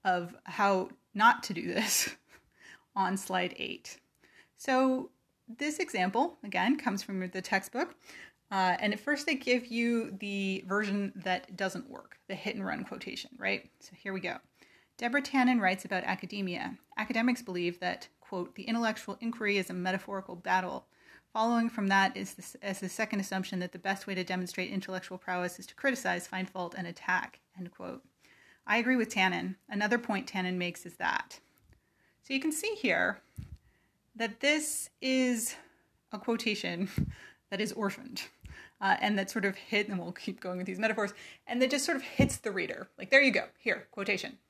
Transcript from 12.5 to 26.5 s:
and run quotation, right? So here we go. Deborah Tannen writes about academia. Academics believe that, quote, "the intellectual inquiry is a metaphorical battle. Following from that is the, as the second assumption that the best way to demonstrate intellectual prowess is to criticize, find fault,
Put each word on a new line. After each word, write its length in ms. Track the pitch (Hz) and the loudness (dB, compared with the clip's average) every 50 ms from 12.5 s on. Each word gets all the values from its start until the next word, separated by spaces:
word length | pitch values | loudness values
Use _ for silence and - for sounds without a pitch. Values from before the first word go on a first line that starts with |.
| - | -4
and 100 | 202 190 | -2 -4
run 200 | 185 - - 196 | -4 -4 -4 -6
quotation, 460 | - - - - - - - - - - - | -8 -8 -10 -10 -10 -10 -10 -12 -12 -12 -4
right? 300 | 202 98 98 - - - _ _ | -2 -2 -2 -2 -4 -14 _ _
So 100 | - - 180 | -20 -20 -20
here 160 | - - 196 | -10 -8 -6
we 80 | 190 190 | -6 -4
go. 160 | 185 175 - - _ _ _ _ - _ - - _ _ _ | -4 -6 -8 -8 _ _ _ _ -20 _ -20 -20 _ _ _
Deborah 260 | - 233 240 240 285 | -4 -2 2 2 2
Tannen 380 | 277 - - 269 247 247 254 233 | 0 4 4 6 8 8 6 6
writes 240 | 196 185 190 190 - | 6 4 2 2 -2
about 200 | - 202 180 - | -2 -2 -2 0
academia. 720 | - 185 - - 175 208 208 196 185 175 - - - - - _ _ - | 0 -2 -2 -4 -8 -6 -4 -4 -4 -4 -4 -6 -8 -10 -12 _ _ -6
Academics 460 | - 214 - 214 226 233 254 247 247 | -6 -4 0 0 2 4 4 2 2
believe 380 | - - 180 180 175 175 175 - | -2 -4 -2 0 0 0 -2 -2
that, 280 | 180 180 180 - - - _ _ | -4 -4 -4 -4 -10 -18 _ _
quote, 340 | - - 202 180 175 - - | -14 -8 -6 -6 -6 -6 -8
"the 80 | - | -10
intellectual 560 | 190 226 226 233 233 220 214 - - - - - | -4 -2 0 2 2 2 0 -2 -6 -10 -8 -6
inquiry 380 | 233 226 233 - 220 202 202 196 | -6 -8 -4 0 0 2 2 2
is 100 | 185 - | 0 0
a 40 | 180 | -4
metaphorical 640 | 180 180 185 185 190 - - 196 190 190 - 180 | -2 0 0 0 -2 -2 -6 -8 -6 -6 -8 -12
battle. 500 | 175 - 185 185 185 185 175 - - - _ _ _ _ - - - _ _ | -8 0 2 2 2 2 0 -6 -8 -10 _ _ _ _ -20 -20 -20 _ _
Following 360 | _ 220 220 233 240 233 226 233 | _ 2 4 4 4 4 2 2
from 200 | 226 220 202 196 | 0 0 2 6
that 280 | 196 196 196 190 - | 6 6 6 4 2
is 180 | 190 190 190 - | -2 -8 -8 -10
the, 300 | - - - - - - | -14 -16 -16 -16 -8 -6
as 140 | 202 190 - | -6 -4 -4
the 100 | 196 180 | -4 -6
second 300 | - - 220 214 220 196 | -2 -2 -2 0 0 -2
assumption 380 | 196 - 196 190 185 - 196 180 | -2 -2 -2 -4 -2 -2 -4 -4
that 140 | 180 180 | -4 -6
the 60 | - 180 | -8 -6
best 280 | - 190 196 190 - | -2 -2 -2 -2 -4
way 80 | - 190 | -4 -4
to 80 | 185 | -4
demonstrate 480 | 180 180 185 180 180 175 - - 180 - | -2 -2 -2 -2 -2 -4 -4 -4 -4 -2
intellectual 480 | 196 196 190 - 190 180 - - 185 180 | -4 -4 -4 -4 -8 -8 -8 -10 -14 -10
prowess 400 | - - 185 180 180 180 180 - | -6 -4 -2 -2 -2 -4 -6 -8
is 80 | 190 | -16
to 80 | - - | -18 -12
criticize, 540 | - - 269 247 247 - 185 180 180 180 - | -2 0 0 0 2 0 0 0 0 -4 -6
find 200 | - 185 190 | -4 -4 -4
fault, 260 | 185 | -4